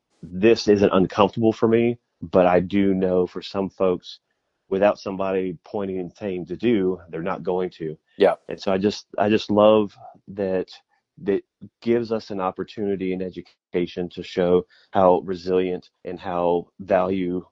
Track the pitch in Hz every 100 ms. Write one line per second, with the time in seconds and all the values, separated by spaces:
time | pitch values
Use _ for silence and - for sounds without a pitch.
0 | _ _ 85 92 110 110 107 101 101 95
1 | 87 - 98 117 110 107 113 113 117 117
2 | _ _ 82 92 90 90 90 101 98 92
3 | 92 90 90 90 - 98 95 - 95 90
4 | - - _ _ _ _ - 95 101 -
5 | 104 95 95 95 95 85 - 107 98 92
6 | 87 - 104 90 82 82 117 107 92 87
7 | 85 82 95 90 92 90 92 - 80 78
8 | _ - 92 80 - 85 101 95 104 -
9 | _ - 104 107 - 104 107 110 101 _
10 | - - - 98 95 92 - - _ _
11 | _ - 98 98 _ _ 104 _ 117 120
12 | 110 110 - 101 92 95 92 - 101 95
13 | 95 92 92 87 - _ _ 90 87 95
14 | 90 - - 92 90 90 - _ _ 101
15 | 92 90 90 90 92 92 92 90 _ _
16 | - 90 95 87 87 87 - _ 92 92
17 | 92 98 87 90 -